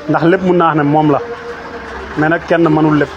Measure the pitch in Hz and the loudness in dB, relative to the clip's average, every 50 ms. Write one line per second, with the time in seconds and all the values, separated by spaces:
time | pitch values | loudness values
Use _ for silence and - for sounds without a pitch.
0 | - 151 151 147 151 165 190 190 185 180 180 175 170 160 151 156 143 143 151 156 | -4 -2 0 2 2 2 2 2 2 0 2 2 2 2 2 2 2 2 2 2
1 | 156 151 139 127 - - - - - - - - - - - - - - - - | 4 2 2 0 -2 -6 -10 -12 -12 -14 -14 -14 -14 -14 -14 -14 -14 -14 -14 -14
2 | - - - 151 151 156 165 175 165 - 180 165 170 160 151 156 156 156 151 147 | -12 -10 -4 -2 0 0 0 -2 0 0 2 2 2 2 2 2 2 2 2 2
3 | 151 - - | 0 -2 -6